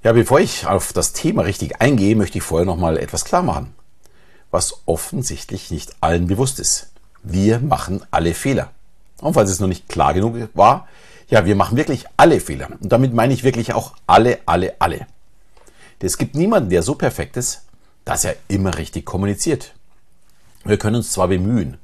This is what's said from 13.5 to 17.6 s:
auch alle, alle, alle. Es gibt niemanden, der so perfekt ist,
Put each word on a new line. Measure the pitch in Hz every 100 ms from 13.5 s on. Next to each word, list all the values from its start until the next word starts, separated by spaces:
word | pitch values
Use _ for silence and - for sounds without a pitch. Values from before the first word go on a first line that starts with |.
| 113 110
auch | - - - -
alle, | 98 120 - -
alle, | 87 92 -
alle. | - - - - - - - - - - - -
Es | - -
gibt | 127 147
niemanden, | 170 214 104
der | 98
so | 120
perfekt | 147 135 - 71 123
ist, | 127 -